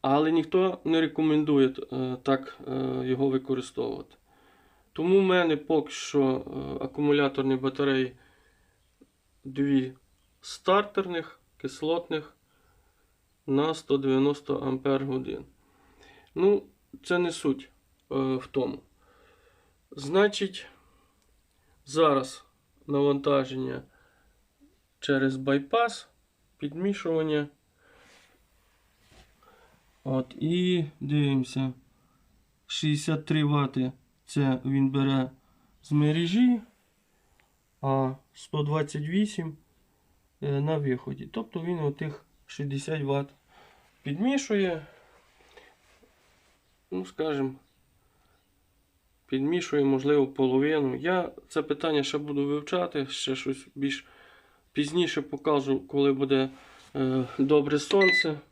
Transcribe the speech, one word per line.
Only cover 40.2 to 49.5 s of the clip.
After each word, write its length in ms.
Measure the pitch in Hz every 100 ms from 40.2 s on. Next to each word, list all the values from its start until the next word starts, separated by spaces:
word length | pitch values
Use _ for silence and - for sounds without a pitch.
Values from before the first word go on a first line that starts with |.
| _ _
е, 200 | 143 139
на 160 | 147 156
виході. 480 | 143 127 - 135 -
Тобто 380 | 226 226 175
він 160 | 165 175
отих 460 | 147 143 156 147 _ _ _
шістдесят 580 | - 143 139 139 156
ват 260 | 139 139 139 _ _ - - _ _ _
підмішує. 840 | - 147 240 277 - 208 190 165 147 - _ _ _ _ _ - - _ _ _ _ _ _ _ _ _ _ _ _
Ну, 140 | 185 185
скажімо, 500 | - 160 143 135 135 _ _ _ _ _ _ _ _ _ _ _ _ _ _ _ _ _
підмішує, 580 | 131 139